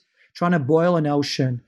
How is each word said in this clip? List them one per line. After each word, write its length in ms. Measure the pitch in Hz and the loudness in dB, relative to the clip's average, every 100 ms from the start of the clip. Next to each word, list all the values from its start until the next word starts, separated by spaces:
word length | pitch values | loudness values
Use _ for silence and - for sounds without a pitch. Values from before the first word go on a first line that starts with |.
| _ _ _ | _ _ _
trying 180 | - 175 | -6 -2
to 80 | 175 | 0
boil 360 | 127 160 165 170 | 2 2 2 2
an 100 | 147 | 0
ocean. 540 | 147 143 - 131 120 | 0 -2 -2 -2 -4